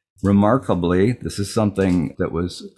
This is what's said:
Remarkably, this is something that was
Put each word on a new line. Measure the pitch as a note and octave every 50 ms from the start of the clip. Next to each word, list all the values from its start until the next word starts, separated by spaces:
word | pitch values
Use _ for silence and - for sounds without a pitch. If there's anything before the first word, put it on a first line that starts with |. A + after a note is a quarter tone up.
| _ _ _ _ -
Remarkably, | G2 G2+ G2+ G2+ G#2 A#2 C3+ C3+ - G#2 F2+ F2 E2+ F2+ F#2 G2 A#2 B2+
this | - - - - -
is | G2+ F#2
something | - A2+ A2 G#2 F#2+ G2 G2 F#2+ F#2 F2+ D#2+ - - -
that | F2+ -
was | - E2 F2 F2+ - - - - -